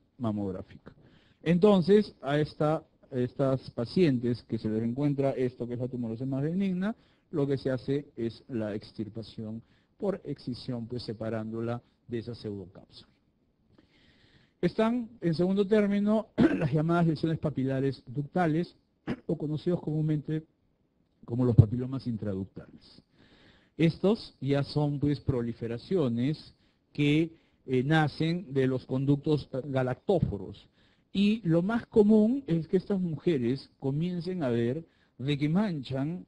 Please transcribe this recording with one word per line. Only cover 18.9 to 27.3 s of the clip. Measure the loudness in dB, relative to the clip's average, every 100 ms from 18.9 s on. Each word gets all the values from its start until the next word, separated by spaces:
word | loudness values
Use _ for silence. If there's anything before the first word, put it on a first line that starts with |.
| _ -8
<clears throat> | -8 -6
o | -6
conocidos | -4 -4 -2 -2
comúnmente | -2 -2 0 -2 -2 -6 -8 _ _ _ _ _ _ _ -6
como | 0 4
los | 8
papilomas | 8 6 -6 -6 -6
intraductales. | -6 -4 -6 -6 -12 -20 -20 -20 -20 _ _ _ _ -20 _ _ 0
Estos | 2 2 0 0 -4 -8
ya | -2 0
son, | 0 0 0 0
pues, | 0 0
proliferaciones | -2 -2 -2 -6 -8 -8 -2 0 2 0 -2 -4 -8 -20 _ _ _
que, | -2 2 2 0